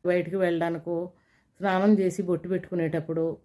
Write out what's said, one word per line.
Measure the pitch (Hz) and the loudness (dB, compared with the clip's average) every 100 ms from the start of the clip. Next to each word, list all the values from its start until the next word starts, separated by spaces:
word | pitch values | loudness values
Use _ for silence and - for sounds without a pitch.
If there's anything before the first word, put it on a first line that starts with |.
| 180 | 2
బయటికి | 180 165 190 | 0 0 0
వెళ్ళడానికో, | 180 170 170 165 170 170 180 _ _ _ _ _ | 0 0 -2 -4 -4 -6 -6 _ _ _ _ _
స్నానం | 190 185 202 202 | 0 2 4 6
చేసి | 185 - | 4 0
బొట్టు | 180 165 175 | -2 -2 -2
పెట్టుకునేటప్పుడు | 185 185 175 165 160 160 165 165 - | -4 -4 -2 -2 -2 -4 -2 -2 -4